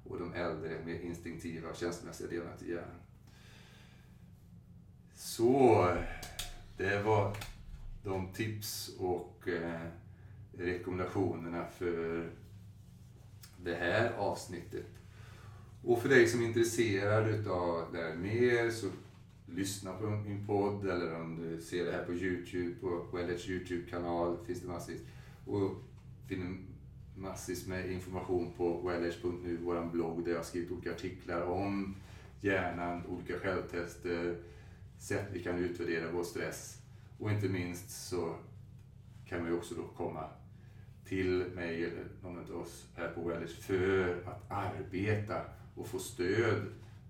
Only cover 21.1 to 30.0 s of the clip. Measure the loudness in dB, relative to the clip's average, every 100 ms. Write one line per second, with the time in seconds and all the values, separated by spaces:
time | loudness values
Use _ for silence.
21.1 | -2 -4 -4 -4 -4 -2 0 0 0 0
22.1 | 0 2 0 -2 -2 -2 -2 0 -2 -2
23.1 | -2 0 -2 0 -2 0 -4 -2 -2 0
24.1 | 2 2 0 -2 -4 -4 -6 -6 -8 -10
25.1 | -14 -16 -14 -2 2 2 0 -10 -16 -16
26.1 | -16 -6 -4 -2 -6 -8 -14 -14 -16 -14
27.1 | -10 -8 -8 -4 -4 -2 -2 -2 -4 -4
28.1 | -4 2 2 2 2 2 2 0 2 0
29.1 | 0 -2 -2 -2 -2 0 0 2 0